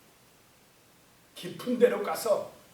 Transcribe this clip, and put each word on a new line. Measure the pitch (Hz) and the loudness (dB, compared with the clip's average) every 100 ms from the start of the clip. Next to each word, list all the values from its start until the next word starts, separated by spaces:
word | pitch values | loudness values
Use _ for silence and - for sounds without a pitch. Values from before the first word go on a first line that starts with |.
| - - - - - - - - - - - - - - | -20 -20 -20 -20 -20 -20 -20 -20 -20 -20 -20 -20 -20 -16
"깊은 | 175 - 240 233 | -14 -10 -4 4
데로 | 240 208 | 4 4
가서 | 202 - 226 185 - - - | -2 -4 0 0 -2 -14 -20